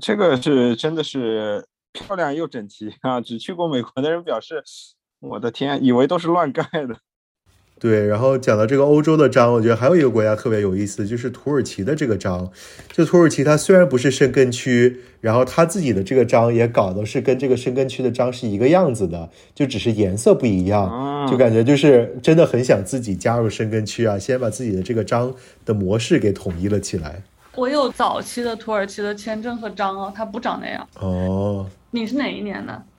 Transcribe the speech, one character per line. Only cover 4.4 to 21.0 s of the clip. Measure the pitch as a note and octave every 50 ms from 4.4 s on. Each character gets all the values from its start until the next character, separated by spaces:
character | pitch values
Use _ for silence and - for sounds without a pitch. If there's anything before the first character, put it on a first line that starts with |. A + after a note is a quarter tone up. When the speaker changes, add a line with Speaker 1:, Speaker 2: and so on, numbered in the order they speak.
Speaker 1:
示， | - - E3 D3 - - - - - - _ _ _ _ _ _
我 | - C3 A2+ G#2+
的 | G#2+ A#2+
天， | A#2 - C3+ C#3 C#3+ - -
以 | B2+
为 | B2 A#2+ C3 -
都 | - F3
是 | E3+ E3
乱 | E3+ F3+ E3+ C#3+
盖 | A#2+ D#3+ D#3 - - E3 C#3+ B2+
的。 | A2 - _ _ _ _ _ _ _ _ _ _ _ _ _ _ _ _
Speaker 2:
对， | - A#2 A2 G#2+ G#2 G#2
然 | G#2 G#2
后 | B2 C3+ C3+ C3
讲 | B2 - A2+ G#2
到 | A2
这 | A2+ C#3
个 | C3+ C#3
欧 | D3 D3 D3+
洲 | D3+ D#3+ D#3+
的 | D#3 D3 B2+
章， | A#2 C3+ A#2+ A#2+ A#2+
我 | A#2
觉 | A2 A#2
得 | A#2
还 | G#2 B2
有 | C#3 F3
一 | F3+
个 | D3 B2+
国 | G#2+ A2+
家 | G#2+ G#2+ G#2+
特 | G#2+ - B2
别 | A2 G#2+
有 | G#2 G2 F#2
意 | G2 G#2
思， | G2 - - G#2+ G2
就 | A#2
是 | A#2+ B2 B2+
土 | - - - C#3
耳 | D3 C#3 A2+
其 | - - -
的 | F#2+ G#2 D3+
这 | D3+ D#3
个 | B2 G#2+ F#2
章。 | - G2+ F2+ F2+ F#2 F2+ - - - - - - - -
就 | - - E3
土 | D3+ - F3
耳 | E3+ D3+
其 | - -
它 | C3+ D3 D3+
虽 | D3+ - - G3
然 | F#3 F3+ D3
不 | C3 B2+
是 | B2 C#3+
申 | B2+ - D3 C3 A#2+
根 | C#3 C3 B2
区， | A#2+ A#2+ - C3 B2 A#2+ B2+ B2+ B2 - - - _ _
然 | - A2+ A2
后 | B2 B2+
它 | B2+ - - E3
自 | E3 E3+ G#3
己 | E3+ C3 G#2+
的 | F#2+ F#2+
这 | - C3+
个 | B2+ A#2+
章 | A#2 C3 A#2+ A2+ A#2 A#2+
也 | A#2 A#2 A#2+
搞 | A#2 - G#2+ F#2+
得 | F#2 G2 G#2+
是 | G#2+ - C#3+
跟 | A2+ D#3 B2+ B2+
这 | C#3 C3+
个 | B2+
申 | A#2+ - C#3 B2
根 | C3+ C3+ C3
区 | - - B2+
的 | A#2+
章 | A#2 B2 B2 B2 B2
是 | - -
一 | A2+ G2 G2
个 | G2 C3+
样 | E3 F#3 F#3+ D3+ A#2+
子 | A2 G2 F2
的， | E2 E2+ E2 E2+ _ _ - _ _
就 | - C#3+
只 | C3+ - G#2
是 | - A#2+ A2
颜 | G#2 G#2+ F#2+ F2+ G#2
色 | - A3 G3
不 | - -
一 | A#2+ G2 F#2 F2+
样， | G2 G#2 G#2 G2 F#2
Speaker 1:
啊。 | A#2 B2